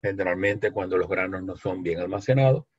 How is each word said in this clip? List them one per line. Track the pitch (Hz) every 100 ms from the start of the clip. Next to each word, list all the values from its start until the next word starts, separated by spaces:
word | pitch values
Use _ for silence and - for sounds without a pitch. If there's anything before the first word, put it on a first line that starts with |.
generalmente | 101 98 92 90 101 104 107
cuando | 98 92 92
los | 87
granos | 95 92 95
no | 92 92
son | 101 92
bien | 87 82
almacenados | 90 98 98 131 135 131 -